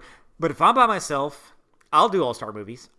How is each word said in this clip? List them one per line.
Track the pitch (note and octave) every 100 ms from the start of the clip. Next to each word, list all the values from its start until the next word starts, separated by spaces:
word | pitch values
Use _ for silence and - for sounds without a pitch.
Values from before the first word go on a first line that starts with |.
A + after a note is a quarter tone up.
| - - _ -
but | E3
if | C#3
I'm | F3 B3
by | A#3
myself, | F#3+ - C#3+ D3 - - _ _ _ -
I'll | D3+ A3
do | F#3+
All-Star | C3 A2+ A2
Movies. | G#2+ G2+ A#2+ -